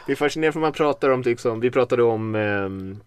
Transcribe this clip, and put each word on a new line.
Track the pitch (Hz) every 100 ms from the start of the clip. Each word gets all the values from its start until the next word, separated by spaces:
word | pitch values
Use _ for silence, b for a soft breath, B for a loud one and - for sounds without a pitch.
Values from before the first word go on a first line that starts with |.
| -
det |
är | 135
fascinerande, | 147 160 156
för | 156
man | 156
pratar | 139 151 135 139
om, | 127
liksom, | 123 120 123 110
vi | 123
pratade | 131 120 120
om, | 117 110 110 107
ehm, | 104 101 98 95 95 104